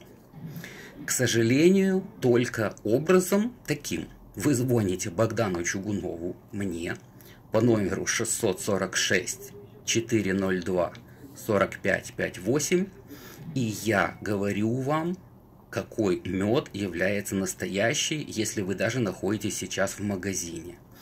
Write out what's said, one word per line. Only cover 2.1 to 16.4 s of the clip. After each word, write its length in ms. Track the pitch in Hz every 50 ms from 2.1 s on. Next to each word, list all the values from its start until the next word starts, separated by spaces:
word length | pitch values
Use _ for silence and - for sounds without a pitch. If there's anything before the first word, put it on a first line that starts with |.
| - -
только 560 | - 127 120 117 120 117 - - 107 95 - - -
образом 720 | 101 107 135 151 160 185 185 185 - 202 202 208 247 - - -
таким. 440 | - 151 147 - - - 82 - - - - - - -
Вы 180 | - 107 147 143
звоните 540 | 113 127 131 123 117 107 92 92 92 - 107
Богдану 540 | 85 85 113 107 107 104 117 101 92 87 85
Чугунову, 720 | - - 101 95 104 104 98 87 87 82 82 85 90 90 - - -
мне, 460 | - 101 101 95 85 85 82 90 - - - - - - - - - - - - -
по 80 | 110
номеру 440 | 107 123 113 107 101 87 95 92 90
шестьсот 540 | - - - 117 - - - - 104 92 -
сорок 380 | - - 104 92 95 90 - -
шесть, 560 | - - 107 92 - - - - - - - - - - - - -
четыре 480 | - - 117 113 - 123 110 98 95 92
ноль 280 | 98 98 95 92 92
два, 300 | 87 101 92 90 85 - - - - - - - - - - -
сорок 420 | - - 107 98 95 95 - -
пять 340 | - 101 92 85 - - - -
пять 200 | 92 92 98 -
восемь, 500 | 92 98 127 151 147 - 185 180 190 196 - - - - - - - - - - - - 160
и 60 | 139
я 560 | 123 110 104 95 98 107 107 98 87 85 - -
говорю 540 | - - 107 98 98 101 101 95 104 110 120
вам, 440 | 131 131 131 147 156 160 175 185 185 - - - - - - - - - -
какой 500 | - - 95 - - - 107 98 90 87 -
мед 440 | 92 90 92